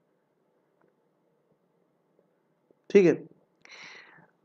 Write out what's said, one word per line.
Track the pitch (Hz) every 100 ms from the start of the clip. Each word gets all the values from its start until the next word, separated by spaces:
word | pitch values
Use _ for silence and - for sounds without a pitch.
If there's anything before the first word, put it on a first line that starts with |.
| _ _ _ _ _ _ _ _ - _ _ _ _ _ _ - _ _ _ _ _ - _ _ _ _ _ - -
ठीक | 202 170
है, | - 156 - - _ - - - - - - - _